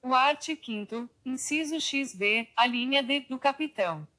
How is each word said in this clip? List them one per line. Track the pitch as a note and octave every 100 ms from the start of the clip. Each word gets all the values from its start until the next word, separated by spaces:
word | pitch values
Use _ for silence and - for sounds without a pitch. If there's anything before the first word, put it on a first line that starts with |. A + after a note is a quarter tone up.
O | B3+
art. | B3+ C4+ D4 - D#4
quinto, | - G#3+ G3+ A3+ A#3+ _ -
inciso | B3+ - D4 D#4 D#4+
X | - C#4 C#4
B, | F#3 G3+ A3 A3+
a | - B3
linha | A#3+ B3+ C#4
D, | B3+ C#4+
do | C4 C4
capitão | C#4 C#4 D#4 - F#3 D#3 D3+